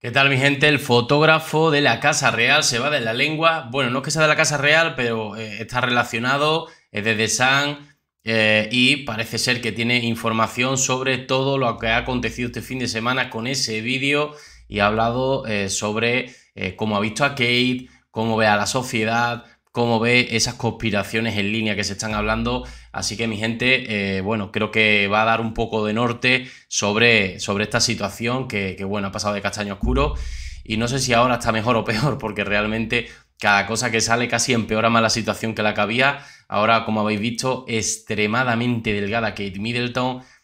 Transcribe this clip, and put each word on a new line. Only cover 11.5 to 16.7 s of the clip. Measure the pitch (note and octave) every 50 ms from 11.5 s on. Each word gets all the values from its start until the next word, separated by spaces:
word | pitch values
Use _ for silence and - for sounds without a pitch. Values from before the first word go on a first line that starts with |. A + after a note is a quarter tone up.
| C#3
lo | C3+ C3 A#2 A2
que | G2 - A2+
ha | A2+
acontecido | A#2+ A#2+ - B2+ B2 A#2+ A2 - - B2
este | A#2 - A#2
fin | - - B2+ B2+
de | B2
semana | G#2+ G2+ A2+ A2 A#2+ B2+ C3 B2 B2+
con | - A2+ A2+
ese | B2+ C#3 C3+ - A#2 A2 A2
vídeo | A2 A#2+ C3 C3+ C3+ C#3 C#3+ D3 D3 D3 D3 - - - - - - _
y | G2+ G2+
ha | G2+
hablado, | G#2 G#2+ A2 A2+ A#2 A#2+ B2+ C3 C3 C3+ C3 -
eh, | A2+ G#2+ G2+ G2+
sobre, | F#2+ - - A2 G#2 G#2 A2 A2+ A#2 A#2+ C3 B2+ - - - _ _ _
eh, | - G2 F#2